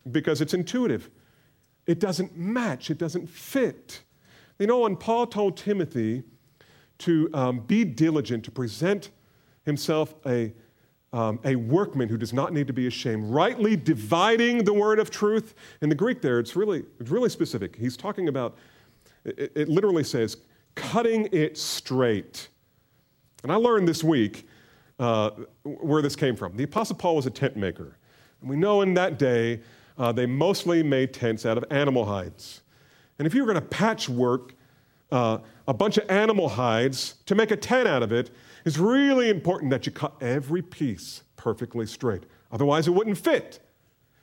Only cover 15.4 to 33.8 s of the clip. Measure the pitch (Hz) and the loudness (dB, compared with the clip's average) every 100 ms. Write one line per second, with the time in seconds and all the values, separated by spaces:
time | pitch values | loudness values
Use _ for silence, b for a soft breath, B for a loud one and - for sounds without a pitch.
15.4 | 220 - B B 151 147 226 247 139 120 | -2 -14 B B 0 2 0 0 0 2
16.4 | 117 175 214 165 - - 120 214 240 - | 0 0 0 -2 -6 -12 -4 0 0 0
17.4 | 165 117 95 - 120 - 196 202 170 135 | -4 -4 -8 -4 -6 -4 -8 -4 -2 -2
18.4 | 117 - b b b b b b - - | -4 -8 b b b b b b -12 -8
19.4 | 143 151 151 160 208 170 - 131 110 - | -6 -4 0 2 2 2 0 -2 -2 -6
20.4 | b b b - 127 202 233 220 214 170 | b b b -12 -4 0 2 2 0 0
21.4 | 170 - - - - 131 120 104 - - | 0 -4 -8 -8 -4 0 2 0 -4 -14
22.4 | - _ _ _ _ _ _ _ _ _ | -20 _ _ _ _ _ _ _ _ _
23.4 | 127 196 240 220 175 156 160 147 104 - | -2 2 4 4 2 2 2 4 2 -2
24.4 | - b b b b - 123 110 107 110 | -20 b b b b -4 0 2 0 -2
25.4 | - _ 147 139 160 151 143 - 139 110 | -16 _ -12 -6 0 2 2 0 -2 -2
26.4 | 92 101 147 214 226 190 180 156 127 - | -6 -6 -4 -2 -4 -2 0 0 -2 -2
27.4 | 135 107 95 85 85 - b b b b | -4 -2 -6 -6 -14 -20 b b b b
28.4 | 127 143 202 208 190 180 185 117 131 120 | -6 0 2 4 4 2 2 2 2 2
29.4 | 117 120 B B B B 120 117 123 135 | 0 -2 B B B B 0 0 0 2
30.4 | 175 196 170 170 151 131 131 - 117 107 | 0 0 2 2 2 2 0 -2 -2 -2
31.4 | 117 113 - 139 143 127 104 101 87 - | 0 -2 0 0 2 2 0 -2 -6 -12
32.4 | - - _ b b b b b 151 247 | -20 -20 _ b b b b b 0 0
33.4 | 262 170 - - | 2 0 -2 0